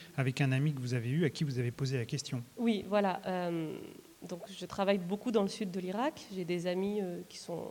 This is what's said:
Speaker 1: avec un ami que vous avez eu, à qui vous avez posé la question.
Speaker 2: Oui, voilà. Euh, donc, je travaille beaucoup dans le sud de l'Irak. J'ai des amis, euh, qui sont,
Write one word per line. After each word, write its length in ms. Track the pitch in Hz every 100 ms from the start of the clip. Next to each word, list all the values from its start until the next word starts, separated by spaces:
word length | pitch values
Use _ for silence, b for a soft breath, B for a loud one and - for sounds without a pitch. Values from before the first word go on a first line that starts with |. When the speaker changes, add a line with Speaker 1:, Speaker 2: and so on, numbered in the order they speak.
| B -
Speaker 1:
avec 240 | 131 127
un 100 | 135
ami 220 | 131 151 135
que 40 |
vous 140 | 123
avez 160 | 123 117
eu, 160 | 151 160
à 40 |
qui 120 | -
vous 140 | 151 123
avez 140 | 120
posé 260 | 117 135 131
la 80 | 113
question. 380 | 139 - 127 117 -
Speaker 2:
Oui, 280 | 233 208 185
voilà. 320 | 208 196 175 190
Euh, 500 | 180 175 170 156 - - - - - 180
donc, 120 | 175 - 185
je 100 | 180
travaille 340 | - 196 202
beaucoup 320 | 175 202 254
dans 100 | 226
le 60 | 196
sud 240 | - 202
de 80 | 185
l'Irak. 420 | 180 202 285 320 - 190
J'ai 100 | 170
des 220 | 175 175
amis, 320 | 180 196 208
euh, 200 | 185 175 180
qui 100 | -
sont, 260 | - 165 -